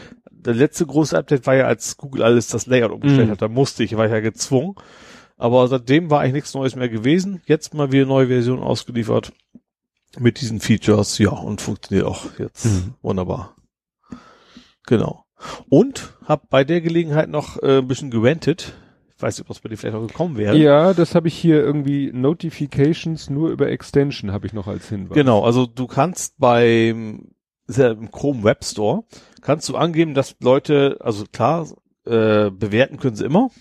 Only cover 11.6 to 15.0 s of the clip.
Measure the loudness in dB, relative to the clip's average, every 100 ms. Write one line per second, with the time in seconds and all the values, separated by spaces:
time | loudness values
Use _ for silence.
11.6 | -8 -10 -4 -2 -2 -6 -12 -12 -12 -4
12.6 | 0 0 -2 -8 -6 -4 -4 -8 -10 _
13.6 | _ _ _ _ -20 -20 -20 _ _ -20
14.6 | _ _ 0 0